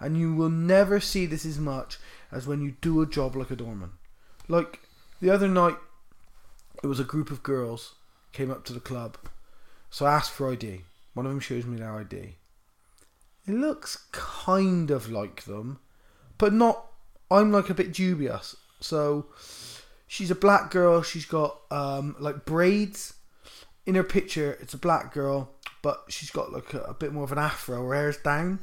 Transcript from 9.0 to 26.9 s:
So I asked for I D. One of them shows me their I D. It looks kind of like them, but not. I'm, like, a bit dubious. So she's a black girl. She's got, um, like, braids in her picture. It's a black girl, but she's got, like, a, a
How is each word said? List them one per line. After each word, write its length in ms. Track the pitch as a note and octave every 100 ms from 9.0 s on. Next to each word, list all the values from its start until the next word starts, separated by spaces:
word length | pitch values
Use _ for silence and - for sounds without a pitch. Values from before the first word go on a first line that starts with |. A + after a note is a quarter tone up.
| A#2 - - - - - - - -
So 160 | - C#3+
I 80 |
asked 160 | D3 C#3+
for 200 | - C3+
I 40 |
D. 280 | B2+ A2+ F#2 F2 - -
One 140 | B2 C3
of 60 |
them 80 | C#3
shows 260 | - A#2+ A#2+
me 100 | A#2
their 180 | A2+
I 100 | G#2+
D. 320 | G2+ F#2+ G2 E2+ _ _ _ _ _ _ _ _ _ _ -
It 60 |
looks 520 | G#3+ D4+ - - - -
kind 800 | - - - - F#3+ F#3+ F3+ D#3
of 200 | C3+ G#2+
like 340 | G#2+ G2+ -
them, 360 | - G#2 A2+ C#3+ _ _ _ _ - -
but 160 | G#3
not. 340 | G#3+ A#3 A3 - - - - -
I'm, 200 | F#3+ G#3+
like, 160 | G#3 G3
a 60 |
bit 180 | F3+ F3+
dubious. 640 | E3+ F#3 E3+ C3 A#2 - - - _
So 460 | - D#3 D3 D3 D3 - - - - - - - -
she's 240 | - F#3
a 40 |
black 360 | F#3 G3+ G3+ D#3+
girl. 320 | F#3 F3 E3+
She's 240 | D#3 E3 D3+
got, 320 | D#3+ D3 - -
um, 440 | C#3+ C#3 C#3 C#3+ -
like, 260 | D3 C#3+ -
braids 680 | D#3+ F3+ G#3 G#3 - - - - - - - - -
in 100 | - F#3
her 60 |
picture. 520 | F#3 G3 - - D3 C3+
It's 140 | A2+
a 40 | C3+
black 340 | F3 D#3+ -
girl, 380 | D3 C#3 C#3 B2+ - - -
but 220 | D3 - -
she's 220 | - D3
got, 220 | D3+ -
like, 200 | - -
a, 60 | C#3
a 120 | -